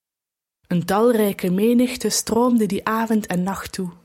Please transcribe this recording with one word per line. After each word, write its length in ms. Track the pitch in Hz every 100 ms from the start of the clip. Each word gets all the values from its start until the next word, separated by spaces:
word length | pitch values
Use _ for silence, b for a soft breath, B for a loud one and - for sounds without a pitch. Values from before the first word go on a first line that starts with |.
| _ _ _ _ _ _ _
Een 180 | 175
talrijke 640 | 170 208 240 226 208 190 185
menigte 580 | 185 226 240 247 - 208
stroomde 580 | - - 220 247 240 208
die 200 | 196 -
avond 400 | 220 226 220 -
en 160 | 180
nacht 300 | 185 180 -
toe, 180 | - 185 170